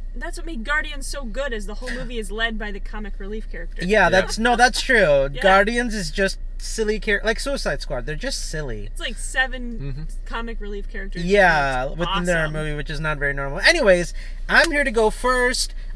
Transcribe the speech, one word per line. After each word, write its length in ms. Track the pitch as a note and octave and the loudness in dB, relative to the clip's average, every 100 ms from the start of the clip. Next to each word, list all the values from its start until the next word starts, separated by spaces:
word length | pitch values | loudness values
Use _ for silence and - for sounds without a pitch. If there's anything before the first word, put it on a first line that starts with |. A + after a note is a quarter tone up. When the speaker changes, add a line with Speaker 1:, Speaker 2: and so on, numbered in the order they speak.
| - A#3+ | -6 -6
Speaker 1:
that's 220 | E4 - | -6 -6
what 80 | - | -6
made 180 | A3 | -6
Guardians 440 | A3 D4+ D#4 C#4+ - | -2 -2 -2 -6 -6
so 180 | C#4+ A#3+ | -6 -6
good, 260 | B3+ C#4 | -4 -4
is 140 | A3 G3+ | -4 -6
the 100 | G#3+ | -6
whole 160 | B3+ | -6
movie 280 | B3 C4 A#3+ | -6 -6 -6
is 120 | G#3+ | -6
led 260 | G#3 A#3 A3 | -4 -2 -2
by 140 | G#3 | -6
the 80 | G3+ | -6
comic 400 | - G#3+ G3+ - | -6 -6 -8 -8
relief 320 | G3 A3 - | -6 -6 -8
character. 320 | E3+ E3+ - | -8 -8 -4
Speaker 2:
Yeah, 200 | F3 G#3 | 2 6
Speaker 3:
Yeah. 60 | E3+ | 8
Speaker 2:
that's, 280 | F#3 F#3 G#3 | 6 4 2
no, 160 | A#3 A#3 | 2 6
that's 240 | B3 - | 6 4
true. 480 | - A#3 E3 C#3+ C3+ | 4 6 6 6 4
Speaker 1:
<laughs> 0 | |
Yeah. 80 | C#3+ | 2
Speaker 2:
Guardians 540 | F#3+ G3 G3+ A#3+ A#3+ G#3+ | 6 6 6 2 0 -2
is 160 | E3 | -2
just 260 | - G3 - - - | 0 0 0 -6 -6
silly 400 | - - G#3+ G#3+ | -6 -2 0 0
char-, 220 | G#3+ G3+ | 0 0
like 160 | G#3+ A3+ | 0 0
Suicide 420 | C#4 C4+ G3+ C#3+ | -2 -2 -2 -2
Squad. 240 | - C3+ B2 | -4 -4 -4
They're 100 | D3+ | -6
just 320 | C4 - - | -4 -4 -4
silly. 360 | D#3 C#3+ A2+ - | -6 -6 -6 -6
Speaker 1:
It's 140 | - | -6
like 140 | D4+ - | -6 -6
seven 640 | - C4+ C4 B3+ A#3+ A3+ | -4 -2 -2 -2 -6 -6
Speaker 3:
Mm-hmm. 240 | C#3+ D3 D#3+ - - | -6 -6 -6 -6 -6
Speaker 1:
comic 340 | C4 A#3 - | -6 -6 -6
relief 260 | G#3 G3+ G3+ | -6 -6 -6
characters. 340 | G#3 G3 F3 F3 | -8 -6 -4 4
Speaker 2:
Yeah, 600 | G3+ F3+ D#3 C#3 B2+ C3+ | 6 6 6 2 0 -2
Speaker 1:
It's 100 | D3+ | -2
Speaker 2:
within 280 | E3+ F#3+ F3 | -2 0 0
their 180 | E3+ | 0
Speaker 1:
awesome. 100 | D#3 | 0
Speaker 2:
movie, 220 | D#3 D#3 D3 | -2 -4 -4
which 140 | D3 | -4
is 80 | D#3+ | -4
not 180 | D#3 D3 | -2 -2
very 160 | C#3+ | -2
normal. 260 | C#3 C#3 C#3 | -2 -4 0
Anyways, 540 | - E4+ G#3+ F3+ E3+ - - - - | 2 4 4 4 2 -6 -8 -8 2
I'm 240 | A3 E4 | 4 4
here 120 | D4 | 2
to 80 | C4+ | 2
go 180 | A3+ G#3+ | 2 2
first. 640 | - B3+ B3+ B3 B3+ - - - | 2 0 2 2 0 -4 -6 -8